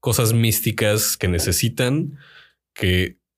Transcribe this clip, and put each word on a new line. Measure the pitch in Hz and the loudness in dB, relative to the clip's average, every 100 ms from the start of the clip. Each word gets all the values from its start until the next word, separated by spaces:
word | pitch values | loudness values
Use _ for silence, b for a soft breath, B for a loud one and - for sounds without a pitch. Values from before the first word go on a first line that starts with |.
cosas | - 117 113 | 0 2 2
místicas | 113 113 110 - 107 107 104 - - | 2 2 2 -2 0 0 2 0 -2
que | 95 | -2
necesitan, | 87 90 90 113 - 127 143 - B B B B B _ | 0 0 0 -2 0 -2 0 -4 B B B B B _
que | - 92 90 90 - _ | -4 0 0 0 -6 _